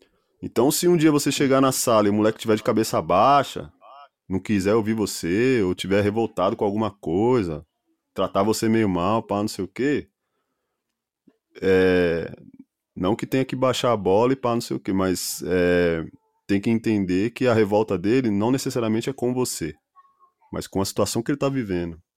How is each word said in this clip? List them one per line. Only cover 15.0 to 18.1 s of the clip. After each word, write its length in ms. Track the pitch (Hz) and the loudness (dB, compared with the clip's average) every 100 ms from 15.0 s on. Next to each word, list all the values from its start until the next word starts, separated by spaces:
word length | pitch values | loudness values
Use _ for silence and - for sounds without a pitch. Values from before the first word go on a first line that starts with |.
| 95 87 - - 73 | 0 -2 -6 -8 -4
é, 580 | 90 90 87 87 82 78 - _ _ - | 0 2 2 2 0 -4 -12 _ _ -4
tem 140 | 101 | -2
que 80 | 110 | 0
entender 640 | 113 113 107 92 90 110 | 0 0 0 0 0 -2
que 160 | - 127 | -2 0
a 60 | |
revolta 440 | 110 104 104 110 95 | 2 2 2 0 -2
dele 340 | 101 | 0